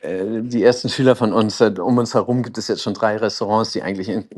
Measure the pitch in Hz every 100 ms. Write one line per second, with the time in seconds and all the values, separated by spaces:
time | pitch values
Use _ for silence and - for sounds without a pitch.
0 | 76 92 98 113 120 120 107 123 120 -
1 | 131 123 110 101 107 - 113 92 90 123
2 | 117 127 123 123 110 110 - 104 - 101
3 | 110 107 107 - 104 107 110 - - 98
4 | 95 107 -